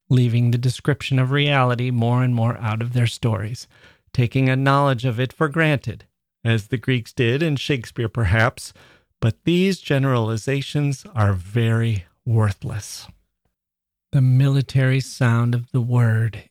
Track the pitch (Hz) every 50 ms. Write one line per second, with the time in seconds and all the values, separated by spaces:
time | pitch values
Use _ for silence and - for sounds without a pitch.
0 | _ - 127 127 123 120 113 120 120 120 120 120 123 127 - - - 151 139 -
1 | - - 139 131 131 127 139 143 143 143 143 135 127 123 123 117 123 127 123 117
2 | 113 120 123 123 127 127 123 117 113 120 - - 117 107 107 113 117 120 120 123
3 | 120 110 - - - 117 110 98 104 104 127 - - _ _ _ - - _ _
4 | _ _ - - 120 110 - 131 135 131 131 131 135 135 139 143 143 139 131 110
5 | 123 131 110 117 127 127 - - 160 147 135 165 160 151 147 113 - 117 - 107
6 | - _ _ _ _ _ _ _ - 113 117 110 101 - 127 113 - 135 127 123
7 | 117 - - - 123 113 123 143 170 160 143 131 - - 147 123 113 - - -
8 | 117 107 - 120 113 87 113 113 113 131 - - - - - - - - _ _
9 | _ _ _ - - 113 - _ - 165 170 180 185 196 185 - - - 147 135
10 | 135 139 127 120 113 110 113 107 - 135 135 139 135 - - 147 147 143 135 -
11 | - 208 196 113 104 101 98 90 85 98 104 120 113 113 113 113 117 117 110 92
12 | - _ _ _ - 123 113 110 107 104 - - - - - 104 - - - -
13 | - - - _ _ _ _ _ _ _ _ _ _ _ _ _ _ _ _ _
14 | _ - - 139 131 131 127 131 139 139 139 139 127 - - 139 131 131 131 135
15 | 127 - - - 131 117 117 117 120 120 120 120 120 _ - 127 117 120 123 120
16 | 120 113 110 113 113 110 - - - -